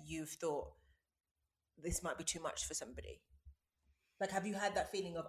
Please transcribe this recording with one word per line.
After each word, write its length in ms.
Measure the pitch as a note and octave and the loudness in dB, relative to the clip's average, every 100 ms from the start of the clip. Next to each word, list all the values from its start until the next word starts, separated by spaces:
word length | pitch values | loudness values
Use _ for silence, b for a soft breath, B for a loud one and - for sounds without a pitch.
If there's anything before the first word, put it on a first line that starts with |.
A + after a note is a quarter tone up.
| D3+ | -4
you've 240 | D#3+ D3+ | -2 -2
thought, 380 | - E3 D3 - - - _ _ _ _ _ _ _ _ - | -2 0 2 0 -8 -20 _ _ _ _ _ _ _ _ -6
"This 260 | D#3+ E3+ | -2 0
might 140 | E3+ C#3+ | 0 0
be 60 | |
too 160 | D3+ E3+ | 0 0
much 260 | D#3+ - - | 0 -2 -2
for 80 | D#3 | -4
somebody"? 460 | - B3 - - _ - - - _ _ _ _ _ - | -4 -8 -10 -12 _ -20 -20 -20 _ _ _ _ _ -2
Like, 120 | G3 | 0
have 140 | F#3+ G3 | 2 2
you 80 | |
had 220 | G3 G3+ - | 4 4 4
that 160 | D#3 | 2
feeling 260 | G3 F3+ | 2 0
of, 80 | E3+ | 0